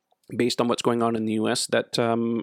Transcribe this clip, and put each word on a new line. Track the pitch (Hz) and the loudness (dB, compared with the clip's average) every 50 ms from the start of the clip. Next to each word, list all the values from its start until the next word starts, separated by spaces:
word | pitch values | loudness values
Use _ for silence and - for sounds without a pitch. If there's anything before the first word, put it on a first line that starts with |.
| _ _ _ _ _ - - | _ _ _ _ _ -12 -4
based | 107 120 123 - - | -2 0 0 0 0
on | 120 | 0
what's | 120 117 - - | 0 0 0 2
going | 127 117 117 117 | 0 2 2 2
on | 117 113 | 0 0
in | 110 110 | 0 -2
the | 110 107 | 0 0
U | 110 107 110 | 0 0 0
S, | 120 - - | 0 -2 -2
that, | - - 117 - - - - | 0 0 0 0 0 -2 -2
um, | 120 117 117 117 117 117 117 117 | 0 0 0 0 0 -2 -2 -4